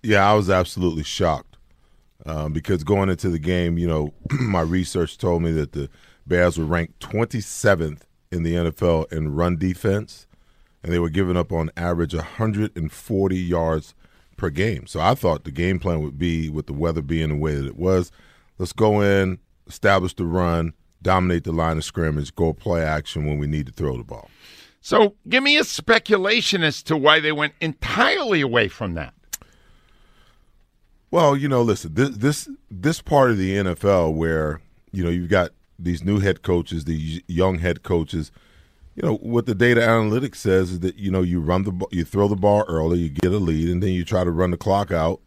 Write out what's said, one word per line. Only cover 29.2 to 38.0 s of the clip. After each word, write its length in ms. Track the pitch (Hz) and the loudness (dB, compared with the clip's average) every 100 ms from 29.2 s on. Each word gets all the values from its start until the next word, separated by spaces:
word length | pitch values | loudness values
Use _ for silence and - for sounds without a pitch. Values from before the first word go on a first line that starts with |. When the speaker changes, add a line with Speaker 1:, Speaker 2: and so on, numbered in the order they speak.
| _ - - _ _ _ _ _ _ _ _ _ _ _ _ _ _ _ _ | _ -20 -20 _ _ _ _ _ _ _ _ _ _ _ _ _ _ _ _
Speaker 1:
Well, 240 | 170 156 143 | 4 4 4
you 140 | 143 | 2
know, 120 | 131 | 2
listen, 340 | 117 98 82 78 | 2 0 -2 0
this, 140 | 139 | 0
this, 380 | 110 127 147 - 277 _ | 0 -2 -2 -8 -18 _
this 300 | 98 113 165 | -4 -2 -2
part 280 | - 143 131 | 0 4 4
of 80 | 107 | 4
the 200 | 95 98 | 0 0
N 100 | 95 | 0
F 160 | 85 | 0
L 280 | 101 95 82 | 2 4 2
where, 500 | 78 80 80 78 78 - _ _ | 0 0 0 -2 -6 -12 _ _
you 100 | 98 | -4
know, 60 | 85 | -2
you've 200 | 87 87 | -2 2
got 220 | 98 85 _ _ _ | 2 2 _ _ _
these 240 | 87 87 82 | -4 -2 0
new 140 | 101 | 2
head 240 | 98 90 | 2 0
coaches, 420 | - 87 82 82 73 | 0 0 0 -6 -4
these 360 | 80 78 82 - | -4 -4 -8 -6
young 320 | 85 92 90 | 0 2 2
head 240 | 87 76 | -2 -4
coaches, 480 | - 87 | 0 -2